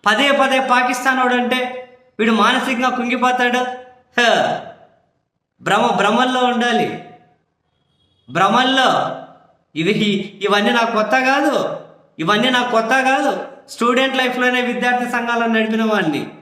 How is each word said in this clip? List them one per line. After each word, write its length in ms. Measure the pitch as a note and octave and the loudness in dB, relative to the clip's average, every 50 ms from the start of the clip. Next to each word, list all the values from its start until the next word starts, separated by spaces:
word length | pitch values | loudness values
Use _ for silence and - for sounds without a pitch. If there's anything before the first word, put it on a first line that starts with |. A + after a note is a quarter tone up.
| - | 2
పదే 260 | G3+ G#3+ A#3 C#4 C#4+ | 2 2 2 2 2
పదే 280 | C#4 C#4 C#4 B3+ C4 C4 | 4 2 2 2 2 0
పాకిస్తాన్ 600 | B3+ - B3 B3 B3 B3+ C4 - - C4+ C4 B3+ | 2 2 2 2 2 0 -4 -2 0 0 0 2
వాడు 140 | B3+ B3 B3 | 0 0 0
అంటే 260 | B3 A#3+ A3+ B3 B3+ B3 - - - - - - _ _ _ _ - | 0 0 0 -2 -2 -2 -4 -8 -12 -16 -18 -20 _ _ _ _ -2
వీడు 120 | G#3+ A3 | 0 2
మానసికంగా 580 | A3 G#3 G3+ A3+ B3+ C4 - C4 C4 A3+ B3+ B3+ | 2 4 2 2 2 0 -2 -2 -2 0 0 -2
కుంగిపోతాడు. 720 | B3+ B3 A#3 A#3+ B3+ B3 B3 B3+ B3 B3 B3 B3 A#3+ B3 B3+ B3+ - - - - - _ _ _ _ - | -2 -2 -2 -2 -2 0 0 0 2 2 0 0 0 0 -2 -4 -6 -10 -14 -20 -20 _ _ _ _ 0
హ, 20 | F3+ F3 D#3 D#3+ - - - - - - - - - _ _ _ _ _ _ _ _ _ _ _ _ _ _ _ | 2 2 2 2 0 -2 -4 -6 -8 -14 -20 -20 -20 _ _ _ _ _ _ _ _ _ _ _ _ _ _ _
భ్రమ, 260 | - E3 F#3+ G#3+ A#3+ | -2 0 0 2 2
భ్రమల్లో 560 | A#3+ - - D4 G#3 A3+ A#3+ B3+ B3+ B3+ B3+ B3 | 2 2 2 2 2 2 2 0 0 2 0 0
ఉండాలి, 600 | B3 A#3+ A3+ A#3+ A#3+ A3+ - - - - - - - - - _ _ _ _ _ _ _ _ _ _ _ _ _ _ _ _ _ _ _ _ _ - | 0 0 0 0 0 0 0 -2 -2 -4 -10 -14 -18 -20 -20 _ _ _ _ _ _ _ _ _ _ _ _ _ _ _ _ _ _ _ _ _ -8
భ్రమల్లో. 600 | B2+ E3 F#3+ G3+ A3 B3 B3+ C4 C4 C4+ B3+ G#3+ - - - - - - - - - - _ _ _ _ _ _ _ | 0 2 2 4 4 2 2 2 2 2 2 2 2 0 -2 -4 -6 -10 -14 -18 -20 -20 _ _ _ _ _ _ _
ఇవి, 180 | C#3+ E3 F3+ G#3+ - G#3+ G#3 G3 - - - - - | -4 -2 0 0 0 0 0 0 -2 -4 -6 -10 -6
ఇవన్నీ 300 | G3 G3+ G3 G#3 G#3 A#3+ | -2 0 0 2 2 2
నాకు 200 | A#3+ A#3+ A3+ A3+ | 2 2 0 0
కొత్త 200 | - G#3+ G#3+ G#3 | 0 -2 0 0
కాదు, 640 | A#3+ C4 C4 C4 C#4 C#4+ D#4 D4+ B3+ G3 - - - - - - - _ _ _ _ - | 0 0 2 2 0 2 0 0 0 -2 -4 -4 -6 -10 -14 -18 -20 _ _ _ _ -6
ఇవన్నీ 300 | D#3+ F3 G#3 G#3 A#3 C4 | -2 0 0 2 2 2
నాకు 220 | B3+ B3 B3 A#3+ | 0 0 0 0
కొత్త 180 | A3 A3+ A3+ A3 | 0 0 0 2
కాదు. 580 | C4 C4+ B3+ C4 C4+ C#4+ D4 C4 G3 F#3+ - - - - - - | 0 2 2 2 0 2 0 -2 -2 -4 -8 -12 -16 -20 -20 -20
స్టూడెంట్ 460 | - - A3+ A#3+ B3+ B3+ C4+ C4+ C4 | -6 -2 0 2 2 2 0 0 0
లైఫ్లోనే 460 | C4 B3+ A#3+ - B3 B3 B3 B3+ B3 | 0 -2 -2 -2 0 0 0 0 0
విద్యార్థి 500 | B3 A#3 A#3+ - A#3+ B3 B3 B3 B3 A#3 | -2 -2 -4 -2 -2 -2 0 -2 -2 -4
సంఘాలను 420 | B3 A#3+ A#3 A#3 A#3 A#3 A#3 A3+ A3+ | -4 -4 -4 -2 -2 -2 -2 0 0
నడిపిన 300 | A3 A3 A3 A3 A3 A3 | 0 0 0 -2 -2 0
వాడిని 480 | A3 G#3+ G3+ F3+ D#3+ C#3+ C3 A2 - - - | 0 0 0 0 -2 -2 -4 -6 -8 -14 -20